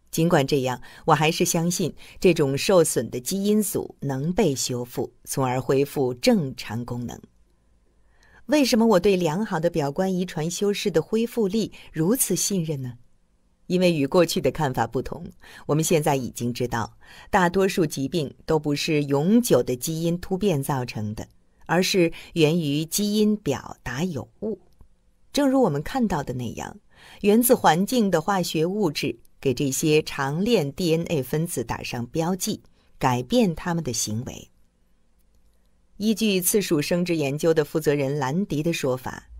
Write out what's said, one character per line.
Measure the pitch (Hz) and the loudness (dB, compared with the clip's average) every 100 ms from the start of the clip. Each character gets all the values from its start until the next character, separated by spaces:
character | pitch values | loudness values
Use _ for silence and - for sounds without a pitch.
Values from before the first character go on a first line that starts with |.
| _ | _
尽 | - 170 | 0 2
管 | 165 135 | 4 2
这 | 143 | 0
样， | 127 123 - - - | 0 -4 -10 -4 2
我 | |
还 | 151 156 | 4 4
是 | - 175 | 2 0
相 | 170 170 | 0 0
信 | 175 147 - - - | -2 -4 -6 -18 0
这 | 185 | 2
种 | 160 139 139 | 4 2 0
受 | - 185 | 4 4
损 | 156 143 110 | 4 0 -4
的 | 127 | -6
基 | - 190 | -6 -2
因 | 208 214 | 2 2
组 | 202 120 - - | 0 -4 -6 -8
能 | 139 131 156 | -6 -4 -2
被 | 180 180 131 | 2 2 0
修 | - 123 | -4 -6
复， | 120 - - - | -6 -6 -8 -10
从 | - 143 131 | -8 -2 -2
而 | 127 | 0
恢 | - 139 143 | 2 2 0
复 | 151 127 127 | 0 -2 0
正 | 247 220 135 131 | 2 2 0 -8
常 | - 110 | -8 -8
功 | 120 120 120 | -8 -8 -8
能。 | 60 - _ _ _ _ _ _ _ _ _ _ - - | -12 -16 _ _ _ _ _ _ _ _ _ _ -18 0
为 | 302 247 | 2 4
什 | 226 | 4
么 | 226 | 6
我 | 180 | 6
对 | 202 185 | 4 2
良 | 165 170 220 | 2 -2 -2
好 | 170 | -2
的 | 170 | 0
表 | 165 139 | 0 -2
观 | 143 190 | -2 -2
遗 | 180 185 | -2 -4
传 | 160 160 | -4 -6
修 | - 202 | -2 -2
饰 | 196 208 | -2 0
的 | 160 | 0
恢 | - 226 233 | 0 -2 -2
复 | 233 190 | -2 -2
力 | 220 190 - - | -2 -4 -8 -10
如 | 156 165 185 | -2 0 0
此 | - 175 | 0 -2
信 | - 196 | -2 -2
任 | 160 143 | -4 -6
呢？ | 127 120 - _ _ _ _ _ - | -8 -12 -20 _ _ _ _ _ -4
因 | 180 | 2
为 | 180 | 2
与 | 160 139 | 2 2
过 | 180 165 | 4 4
去 | 185 | 2
的 | 135 | -2
看 | 139 143 | 0 -2
法 | 127 113 | -2 -2
不 | 131 | -4
同， | - 151 180 - - - - | -6 -10 -14 -18 -20 -12 -2
我 | 151 | 0
们 | |
现 | 160 160 | 2 2
在 | 151 139 | 2 0
已 | 113 | -2
经 | - 120 | -6 -6
知 | 120 123 | -4 -4
道， | 117 - - - - - | -2 -6 -10 -20 -20 -2
大 | 202 175 | 2 2
多 | 196 190 | 2 0
数 | 190 156 | 2 -2
疾 | 139 135 | -2 -4
病 | 175 135 - - | -4 -6 -6 -2
都 | 156 | 0
不 | 151 147 | 0 -2
是 | - 151 | 0 -2
永 | 139 139 170 233 | 0 0 4 2
久 | 240 135 | 4 4
的 | 123 127 | 2 -4
基 | 160 160 | -4 -4
因 | 170 175 | -2 -4
突 | - 185 | -4 -2
变 | 202 147 | 0 0
造 | 139 135 | -2 -4
成 | 123 113 107 | -4 -6 -8
的， | 107 - _ _ _ - | -8 -14 _ _ _ -2
而 | 165 | 0
是 | 185 196 165 - - | 2 2 0 -2 -6
源 | 170 147 175 | 2 2 2
于 | 147 147 | 0 -2
基 | 160 - 208 214 | -4 -4 -2 2
因 | 214 208 | 2 0
表 | 147 120 - - | -2 -4 -6 -12
达 | 143 123 | -10 -6
有 | 185 135 - _ | -4 -6 -12 _
误。 | 214 202 _ - - _ _ _ _ | -10 -10 _ -20 -20 _ _ _ _
正 | - 277 | 0 2
如 | 262 | 4
我 | 214 | 2
们 | 143 | 0
看 | - 269 214 | -4 -2 -2
到 | 160 | -2
的 | - | -4
那 | 127 117 | -8 -8
样， | - - - _ - - - | -10 -12 -14 _ -20 -20 -2
源 | 202 226 | 4 4
自 | 240 | 6
环 | 247 185 156 202 | 4 6 4 2
境 | 254 196 | 2 2
的 | 170 | 2
化 | 208 190 | 2 -2
学 | 175 160 170 | 0 0 -2
物 | 208 175 | 0 -2
质 | 143 139 - - - | -2 -4 -6 -14 -4
给 | 139 | -2
这 | 127 143 | 0 -2
些 | - 156 151 | 0 2 2
长 | - - 139 156 | 2 -4 -4 -2
链 | 220 220 139 | 2 2 0
D | - 175 160 | -2 0 0
N | |
A | 170 156 | 0 -2
分 | 131 156 170 | -2 -2 -2
子 | 135 | -4
打 | 117 - | -6 -6
上 | - 123 120 | -6 -8 -6
标 | 160 165 185 | -4 -2 -2
记， | 220 170 - _ _ - | -4 -6 -12 _ _ -4
改 | 135 123 | -2 -2
变 | 127 247 202 | 0 2 2
它 | 156 180 165 | 0 -4 -4
们 | |
的 | 143 | -4
行 | 117 - 107 135 | -4 -4 -6 -8
为。 | - - _ _ _ _ _ _ _ _ _ _ _ _ _ _ - | -14 -20 _ _ _ _ _ _ _ _ _ _ _ _ _ _ -4
依 | 214 208 | -2 0
据 | 220 185 | 2 2
次 | 175 214 | 2 0
数 | 185 156 | 2 0
生 | - 175 175 | 2 0 0
殖 | 165 | 0
研 | 139 147 | -2 0
究 | 170 | 2
的 | 160 | 2
负 | 147 160 | 0 0
责 | 156 | 0
人 | 147 135 147 | 0 0 -2
兰 | 131 170 208 | -2 -2 -2
迪 | 147 | -2
的 | 160 | -2
说 | 160 135 127 | -2 -2 -4
法， | - - - | -6 -12 -16